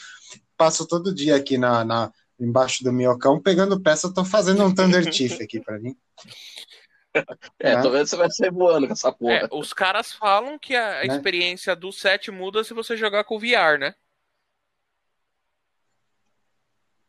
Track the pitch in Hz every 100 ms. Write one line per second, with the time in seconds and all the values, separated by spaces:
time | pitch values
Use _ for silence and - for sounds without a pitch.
0 | - - - - _ - 160 - 160 170
1 | 185 143 147 143 139 131 123 117 113 117
2 | 107 _ _ - 120 123 127 - 127 123
3 | 123 123 135 151 196 180 196 190 190 -
4 | 180 185 185 214 185 190 196 185 185 180
5 | 165 156 123 123 107 - - 107 120 -
6 | _ _ - - - - - - _ _
7 | _ 151 - - - - 143 120 131 135
8 | 147 175 170 - 185 180 180 160 127 110
9 | 127 - 120 170 113 151 147 - 190 202
10 | 233 - 214 202 254 302 - 247 220 180
11 | - 139 202 175 175 185 - 170 190 -
12 | 196 202 - 190 185 208 220 226 220 226
13 | 220 202 208 220 226 233 165 147 139 -
14 | _ _ _ _ _ _ _ _ _ _
15 | _ _ _ _ _ _ _ _ _ _
16 | _ _ _ _ _ _ _ _ _ _